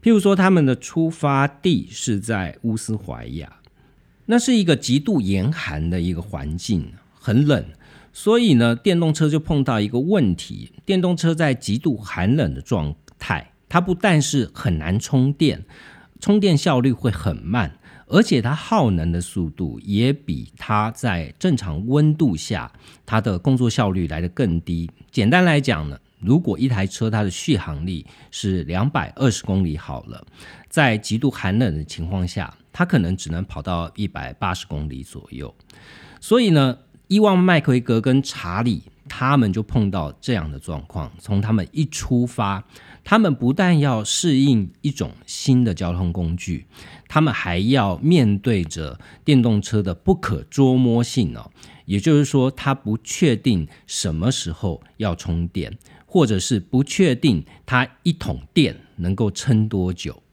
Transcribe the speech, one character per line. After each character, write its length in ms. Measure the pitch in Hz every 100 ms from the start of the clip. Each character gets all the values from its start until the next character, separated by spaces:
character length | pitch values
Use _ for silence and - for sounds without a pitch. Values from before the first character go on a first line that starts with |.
譬 100 | 226
如 80 | 220
说， 160 | 196 196
他 140 | 190
们 160 | 185 139
的 100 | 123
出 320 | - - 165
发 400 | 160 147 139 143
地 400 | - 185 175 -
是 280 | - - 104
在 380 | 110 110 90 -
乌 120 | 117 110
斯 200 | - 107
怀 320 | 101 60 57
亚， 300 | 71 71 - _ _ _ _ _ _ -
那 120 | 233
是 180 | 240 240
一 60 |
个 120 | 180 135
极 240 | - 131
度 220 | 147 180
严 280 | 95 98 101
寒 400 | 160 - 76 82
的 100 | 90
一 100 | 87
个 120 | 85
环 340 | - 73 71 85
境， 340 | - 98 62 - _
很 320 | _ - 110 147
冷， 180 | 131 87 - - - -
所 280 | - - 233
以 160 | 240 131
呢， 200 | 117 117
电 240 | - 175
动 140 | 165
车 160 | 151 156
就 100 | 151
碰 240 | 151 151
到 160 | 135 113
一 80 | 104
个 120 | 117
问 360 | 147 202 117 85
题。 360 | - 50 53 - -
电 100 | 190
动 160 | 180 175
车 200 | 165 160
在 180 | 160
极 240 | 127 - 110
度 180 | 170 110
寒 400 | 104 - 90 143
冷 160 | 104
的 80 | 65
状 360 | - 113 76 73 _ _
态， 320 | - 85 - _ _
它 100 | 175
不 140 | 180
但 260 | 180 208 165
是 300 | 135 143 117 -
很 240 | 131 82
难 200 | 78 98
充 320 | - 135 131
电， 320 | 143 151 - - - - - _ _
充 200 | - 208
电 180 | 196 151
效 220 | - 131
率 120 | 127
会 200 | 117 123
很 260 | 82 85 65
慢， 400 | 76 117 82 - - - _
而 160 | 180
且 180 | - 151
它 140 | 110 147
耗 340 | - 220 131
能 220 | 90 82
的 100 | 85
速 300 | 87 - 85
度 280 | 76 85 57
也 280 | 92 101 123
比 400 | 147 - 71 - -
它 320 | - 107 107
在 420 | 113 127 90 76 -
正 180 | 185 135
常 300 | 92 76 107
温 300 | 143 151 151
度 200 | 151 80
下， 360 | - 107 120 - - - -
它 160 | 110
的 160 | 107 90
工 180 | 139 131
作 140 | 123
效 220 | - 104
率 160 | 92 82
来 120 | 76
得 80 | 87
更 300 | - 120 85
低。 280 | - 85 85 - -
简 180 | - 107
单 160 | 175 180
来 160 | 147
讲 260 | 139 90 76
呢， 120 | 69 _ _
如 200 | 90 147
果 180 | 175 82
一 100 | 131
台 200 | 113 95
车 200 | - 110
它 140 | 110
的 80 | 104
续 260 | - - 120
航 300 | 82 73 85
力 180 | 87 - - -
是 320 | - 101 92
两 260 | 71 90 120
百 240 | 147 82 -
二 140 | 131
十 140 | 104
公 200 | - 95
里 140 | 90 76
好 240 | - 65 53
了， 200 | 58 - - - - -
在 280 | - 139 110
极 220 | - 110
度 100 | 135
寒 300 | - 98 101
冷 180 | 123 76
的 60 |
情 240 | 76 - 82
况 200 | 95 90
下， 240 | 101 78 - _
它 100 | -
可 140 | 180 156
能 180 | 85 92
只 140 | -
能 160 | 82 95
跑 160 | -
到 300 | 78 87 82 -
一 120 | 101
百 260 | - 65
八 220 | 76 95 90
十 100 | -
公 240 | 76 76
里 140 | 65
左 240 | 65 69 -
右。 240 | 64 67 - _ - - - - -
所 220 | - 233
以 80 | 233
呢， 300 | 160 135 120 _ _ _
伊 120 | 196
万 180 | 208 185
麦 240 | 185 165
奎 180 | 147 123
格 220 | 120 113
跟 220 | 113 131
查 400 | 135 - 87 90
理 180 | 120 98 - _ -
他 280 | - 131 139
们 160 | 110
就 120 | 95
碰 260 | 110 120 104
到 220 | 95 76 -
这 120 | -
样 180 | 117 78
的 80 | 69
状 260 | - 78 71
况。 260 | - 82 -
从 240 | - 101
他 100 | 107
们 160 | 110 85
一 120 | -
出 440 | 147 - - 123 120
发， 360 | - 104 98 - - - -
他 140 | - 214
们 160 | 208
不 180 | 135 120
但 280 | 143 185 165
要 240 | 143 117
适 340 | 107 - 180 135
应 320 | 139 117 95 -
一 100 | 147
种 200 | - 76 - -
新 380 | - - 127
的 100 | 120
交 180 | 82 90
通 220 | 87 90
工 240 | 87 85 87
具， 300 | - 80 - - - - _
他 120 | 151
们 140 | 156
还 240 | 110 - 87
要 400 | 104 135 101 85
面 400 | 147 175 117 101
对 260 | 123 107
着 360 | 82 85 78 64 - - -
电 160 | 139
动 180 | 117 107
车 220 | 98 107
的 140 | 98 87
不 180 | -
可 300 | 190 - 90
捉 340 | - - 135 127
摸 260 | 127 117
性 320 | 120 - 110 117
哦。 140 | 110 _ - - -
也 140 | 101
就 160 | 160 147
是 80 |
说， 280 | 139 143 127
他 240 | - - 135
不 200 | - 110
确 320 | - - 165 110
定 320 | - 98 76 - _
什 260 | - 95
么 180 | 78 98
时 200 | 131 -
候 280 | 82 101 80 - _
要 180 | 107 82
充 320 | - 85 85
电， 280 | - 69 - _ - _
或 220 | 185 135
者 100 | 101
是 220 | - 113
不 240 | 87 -
确 320 | 143 - 185 123
定 280 | 156 90 - - -
他 240 | 127 127 _
一 100 | -
桶 260 | - - 62 65
电 260 | - 127 - - -
能 180 | 87 92
够 160 | 110
撑 360 | 92 - 110 107
多 240 | 104 90
久。 300 | 87 78 - _